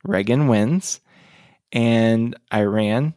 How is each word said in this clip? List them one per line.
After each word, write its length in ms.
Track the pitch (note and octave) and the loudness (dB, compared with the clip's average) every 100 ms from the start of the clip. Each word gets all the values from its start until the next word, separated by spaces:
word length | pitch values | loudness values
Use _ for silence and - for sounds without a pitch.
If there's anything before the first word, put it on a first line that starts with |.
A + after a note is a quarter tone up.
Reagan 440 | F#2+ F#2 G2+ B2+ D3 | -2 -2 0 0 2
wins, 520 | G#2+ A2 F3+ - - _ _ _ - _ _ _ | 2 2 -2 -4 -12 _ _ _ -20 _ _ _
and 680 | A#2+ A#2 A2+ A2+ A2+ A#2 - _ | -2 2 2 2 2 -2 -8 _
Iran 640 | G#2+ G#2 G#2+ G#2 A2+ D#3 | -2 0 0 0 -2 -4